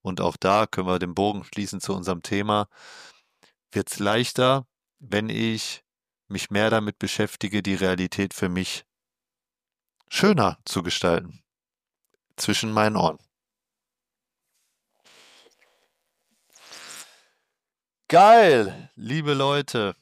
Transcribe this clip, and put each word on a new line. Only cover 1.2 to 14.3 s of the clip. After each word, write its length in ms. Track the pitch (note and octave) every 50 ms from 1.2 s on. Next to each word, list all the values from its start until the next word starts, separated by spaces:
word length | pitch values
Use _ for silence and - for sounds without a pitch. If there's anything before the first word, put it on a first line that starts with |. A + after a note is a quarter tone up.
| G2 G#2 G2+ F#2+ D2+
schließen 380 | - - G#2 G2+ F#2 - F#2+
zu 120 | - - G2
unserem 300 | F#2+ E2+ F#2+ F#2 E2+ -
Thema. 440 | - G#2 G2+ G2+ G#2+ G#2 G#2 G#2 _ _ - - - - - - - - _ _ _ _ _ _ _ _ _ _ _
Wird's 280 | - G2+ F#2+ - - -
leichter, 640 | G2+ G2+ G#2+ A#2 B2+ - - - B2+ B2+ C3+ C#3 B2+ _ _ _ _ _ _ _
wenn 300 | C#3+ A2 G2 G#2 G#2+ A2
ich 540 | A2 A2 A2+ A2+ A2 G#2+ - - - - _ _ _ _ _ _ _ _ _ _
mich 200 | G2 F#2 - -
mehr 200 | G#2 G2+ G#2+ A2
damit 300 | A2 A2+ G#2+ G2+ - _
beschäftige, 640 | - G2 - - G#2+ G2+ - - - G2 G2+ G#2
die 140 | F2+ G2 G2
Realität 580 | F2 F#2+ F#2 F#2 F2+ F#2 F2+ - - G2 F#2 -
für 160 | - G2+ F2+
mich 360 | F2 F#2 F#2 - - - - _ _ _ _ _ _ _ _ _ _ _ _ _ _ _ _ _ _ _ _ _ _ _ _ _
schöner 480 | - - - G#3 G#3+ D3+ G#2 F#2 E2 _ _
zu 180 | - - G2 E2+
gestalten. 600 | F2 - - - F2+ E2+ - F2 F2 - - _ _ _ _ _ _ _ _ _ _ _ _ _ _ _ _ _ _ _
Zwischen 340 | - - - G#2 - - A2
meinen 240 | G#2+ G#2+ G#2+ G#2+ G#2+
Ohren. 220 | F#2+ F2 - D#2 - _ _ _ _ _ _ _ _ _ _ _ _ _ _ _ _ _ _ _ _ _ _